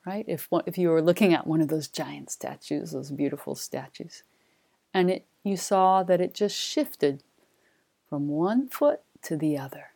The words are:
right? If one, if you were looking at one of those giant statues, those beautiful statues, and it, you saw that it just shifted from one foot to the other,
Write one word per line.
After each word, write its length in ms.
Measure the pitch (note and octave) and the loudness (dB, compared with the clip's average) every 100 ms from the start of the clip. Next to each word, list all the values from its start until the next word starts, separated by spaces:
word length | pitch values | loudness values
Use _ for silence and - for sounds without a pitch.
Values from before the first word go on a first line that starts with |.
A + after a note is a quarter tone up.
right? 220 | F3+ G3+ A3 | -10 -8 -4
If 200 | D#3+ - | -6 -2
one, 140 | A#3 - | -2 -2
if 140 | F#3 | 0
you 100 | E3+ | 4
were 120 | D#3+ | 4
looking 300 | D#3+ F3 G3+ | 4 4 4
at 140 | E3 - | 4 2
one 160 | D#3 | 0
of 60 | D#3 | 2
those 200 | D#3 C#3+ | -2 -4
giant 440 | - - C#3+ C3+ | -8 -8 -10 -12
statues, 600 | - B2+ C3+ - D3 E3 | -10 -10 -10 -6 -6 -6
those 200 | C#3 C#3 | -10 -8
beautiful 420 | C#3 C#3+ C#3+ - | -4 -4 -4 -8
statues, 720 | C#3 - C#3 C#3 - E3+ - _ _ _ _ _ _ _ F#3+ | -10 -8 -10 -10 -14 -16 -18 _ _ _ _ _ _ _ 0
and 160 | F3+ | 2
it, 140 | F#3 - _ | 0 -6 _
you 140 | G3+ F#3 | -4 -4
saw 440 | - F#3+ F#3 F#3+ | 0 4 6 4
that 200 | F#3 F3+ | 4 2
it 120 | F3+ | 2
just 240 | - G#3 - | -2 -2 -2
shifted 640 | - D4+ D4 - C#3+ C#3 _ _ _ _ _ _ _ _ _ | -4 -2 -2 0 0 0 _ _ _ _ _ _ _ _ _
from 200 | D3 C#3+ | -4 -2
one 380 | D3+ F3+ A#3+ C4 | 0 2 0 -2
foot 340 | - D4 D4+ _ _ | 2 2 2 _ _
to 160 | - D#3 | -8 -2
the 220 | D#3 C#3+ | 0 -2
other, 320 | C3+ - - | -6 -14 -18